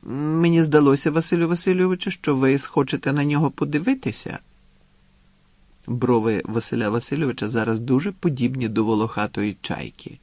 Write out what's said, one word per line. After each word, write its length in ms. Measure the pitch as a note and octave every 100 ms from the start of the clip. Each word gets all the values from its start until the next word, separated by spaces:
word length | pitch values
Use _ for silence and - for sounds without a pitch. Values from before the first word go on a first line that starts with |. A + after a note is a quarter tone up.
"Мені 600 | - C3 D3+ D#3+ E3+ E3
здалося, 480 | D#3+ D3+ C#3+ C3+ E3
Василю 380 | D3+ D#3+ E3+ E3
Васильовичу, 600 | E3+ - F3+ F3+ F#3 -
що 260 | - - C#3
ви 220 | C3 C#3
схочете 540 | - - C#3+ D3 -
на 120 | D3
нього 260 | C#3+ D3 D#3+
подивитися". 880 | - C#3+ D3 F#3 C4 - - - - _ _ _ _ _ _ _ _ _ _ _ _ _ _ -
Брови 560 | A#2+ B2 A#2+ A2 G#2
Василя 440 | - A2+ - A#2 A2
Васильовича 580 | A2+ - C#3+ D3 A#2 G#2+
зараз 300 | A#2 A2 A2+
дуже 340 | A#2+ C3 F#3
подібні 560 | F#3+ E3+ C3 B2 C3 A#2
до 160 | G#2+
волохатої 720 | A2 A2 A2 - G#2 - G#2 F#2
чайки. 560 | - - C2 - - -